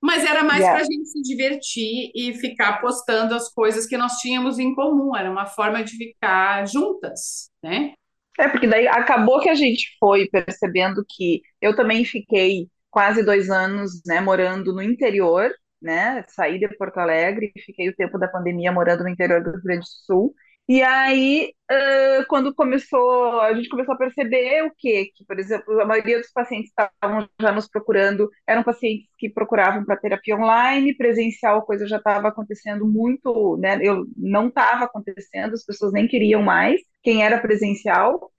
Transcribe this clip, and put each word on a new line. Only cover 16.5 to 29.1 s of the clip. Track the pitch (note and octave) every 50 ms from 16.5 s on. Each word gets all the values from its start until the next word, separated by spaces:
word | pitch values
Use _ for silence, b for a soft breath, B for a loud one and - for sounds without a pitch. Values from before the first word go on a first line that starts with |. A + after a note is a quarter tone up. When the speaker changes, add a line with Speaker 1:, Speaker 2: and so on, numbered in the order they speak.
| E3 F#3+
Speaker 2:
de | G3 G#3 G#3 -
Porto | G3 F#3+ - F#3
Alegre | F3 E3+ D#3+ D#3+ E3 F3+ G3+ A3 G#3+ G#3 _
e | -
fiquei | - - - - F3+ F3+
o | F#3
tempo | _ F#3 F3 - G3
da | F3+ F#3
pandemia | - F#3 F3 F3 F3 F3 E3+ F3+ F3+
morando | F3+ E3+ E3+ E3+ E3+ F3
no | F#3
interior | F3+ F3 F3+ F3 F3 E3+ E3+
do | F3 D#3+
Rio | E3+ -
Grande | F#3 F3+ F3
do | F3 - - - _
Sul. | _ G3 F#3 G#3 C#4 - b b b b b _ -
E | B3+ C4 C4
aí, | C4 C4 C4+ C4+ C4+ C4+ C4+ C4 C4+ C#4 D4+ - - - _ _ _
ãh, | B3+ C4+ C#4 C#4 C4+ C4+ C4+ C4+ C4+ C4+ C4+ -
quando | - C#4 C4 C#4+ C#4
começou, | - D4+ B3+ B3+ C#4 B3+ - - B3+ B3 B3 B3 B3 B3 A#3+ A3+ A#3
a | A3 A3 A3+
gente | A3+ A#3 -
começou | - B3 C4 B3 C4+
a | B3+
perceber | C4 B3+ B3 - C#4 A3+ A#3 B3+ B3 B3+ C#4 D#4 D#4+
o | D#4+ D#4
quê? | _ _ C4 A3 G3 G3 G3 _
Que, | _ G3+
por | _ G3 F#3
exemplo, | F#3+ F#3+ A3 G3+ G#3+ - G#3+ A3
a | G#3
maioria | G#3+ A3 A3 A3 A3 A#3+ A#3
dos | A#3+ - _
pacientes | C4 A#3+ A#3+ B3 G#3+ A3 - _
que | - G#3+
estavam | G3 _ _ - G3+ G#3 G#3+ G#3+ G3+ _ _
já | A3 G#3+ G3+
nos | G#3 G#3+ -
procurando | _ G#3+ G#3 - G#3+ G3 G3 G3 G3+ G3 G#3 G#3 b b b -
eram | A3 A3+ A#3
pacientes | - A#3 A#3 - A#3 A3 G#3+ - _